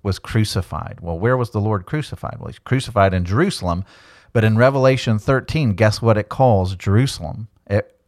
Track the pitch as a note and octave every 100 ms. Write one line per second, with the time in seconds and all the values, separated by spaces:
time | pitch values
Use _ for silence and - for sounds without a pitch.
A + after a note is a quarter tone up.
0 | G2+ F#2+ - A2 G#2+ G2+ - E2 E2 E2
1 | E2 E2+ A2+ B2+ A#2 A2 G#2+ G#2 F2+ D3+
2 | C#3+ - - - - - - C3 - G#2
3 | G2 F#2 F2 A2 F#3+ - F2+ F2 - -
4 | _ _ _ A#2 A2 A2 B2+ C#3 C3 C3
5 | - G#2+ - C3 - D#3 C3 F#2 G#2+ G#2
6 | A2+ G#2+ - - C3 G2+ F#2 F#2+ - G2+
7 | C3+ - D#2+ - A2 _ - G2+ - _